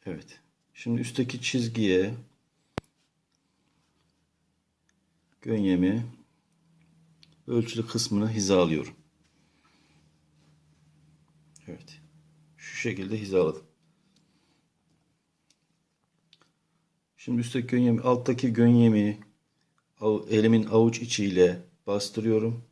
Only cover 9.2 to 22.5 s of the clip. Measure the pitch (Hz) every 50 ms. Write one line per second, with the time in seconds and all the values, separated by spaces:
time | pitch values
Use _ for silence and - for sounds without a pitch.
9.2 | _ _ _ _ _ _ _ _ _ _ _ _ _ _ _ _ _ _ _ _
10.2 | _ _ _ _ _ _ _ _ _ _ _ _ _ _ _ _ _ _ _ _
11.2 | _ _ _ _ _ _ _ - _ - 85 - - - - - _ _ _ _
12.2 | _ _ _ _ _ _ _ _ - - - - - 120 101 90 95 98 107 107
13.2 | 104 98 95 92 87 78 78 - - _ _ _ _ _ _ _ _ _ _ _
14.2 | _ _ _ _ _ _ _ _ _ _ _ _ _ _ _ _ _ _ _ _
15.2 | _ _ _ _ _ _ _ _ _ _ _ _ _ _ _ _ _ _ _ _
16.2 | _ _ _ _ _ _ _ _ _ _ _ _ _ _ _ _ _ _ _ _
17.2 | - - 123 120 120 120 - 135 117 120 - 123 123 123 117 113 - 127 127 120
18.2 | 123 - 127 120 - 123 113 110 117 117 120 120 117 117 110 104 104 104 104 104
19.2 | - _ _ _ _ _ _ _ _ _ _ _ _ _ _ _ 107 110 107 104
20.2 | - - 110 110 107 113 113 113 107 104 - 110 113 117 117 - 120 117 - -
21.2 | 104 98 92 90 90 87 90 87 - - _ _ _ - 101 101 101 - - 113
22.2 | 107 113 110 110 107 113